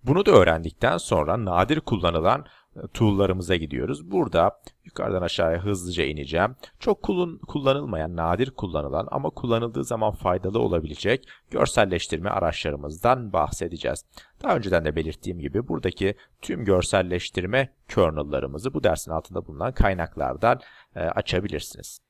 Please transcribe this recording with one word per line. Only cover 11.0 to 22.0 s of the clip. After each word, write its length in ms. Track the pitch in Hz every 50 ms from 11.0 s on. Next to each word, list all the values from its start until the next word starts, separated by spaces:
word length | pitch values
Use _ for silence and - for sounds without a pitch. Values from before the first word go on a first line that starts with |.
| - 101 123 135 - - - _ _ _
görselleştirme 800 | - - - - - 120 107 95 90 85 - - 85 78 87 101
araçlarımızdan 1040 | - 95 90 82 - - - 78 71 71 71 73 78 82 - 120 131 127 120 104 -
bahsedeceğiz. 720 | 87 76 73 - - 85 82 85 78 - 62 - - - _ _ - - _ _ _ -
Daha 120 | 285 185
önceden 300 | 151 104 98 90 82 78
de 100 | 78 76
belirttiğim 440 | 82 80 80 78 - - 95 90 85
gibi 280 | 71 71 - 104 123
buradaki 480 | - 82 - - 92 - - 95 98 104 - - _ _ _
tüm 240 | - - - 175 120
görselleştirme 1080 | 98 95 92 87 - - 98 92 87 90 87 - - _ 95 87 92 113 135 139 - _ _ _ -
kernel'larımızı 840 | - - 92 80 78 76 73 73 71 65 67 67 69 78 98 135 143
bu 100 | - 127
dersin 280 | 101 80 - - 80
altında 360 | 80 80 - - 92 90 -
bulunan 260 | - 78 71 95 127 127
kaynaklardan, 840 | - 101 101 95 90 82 - - 82 71 64 65 76 98 117 131 131 - - - - - _ _
e, 40 | 85
açabilirsiniz. 1000 | 85 85 - - - - - 95 98 101 - - - - - - - - - -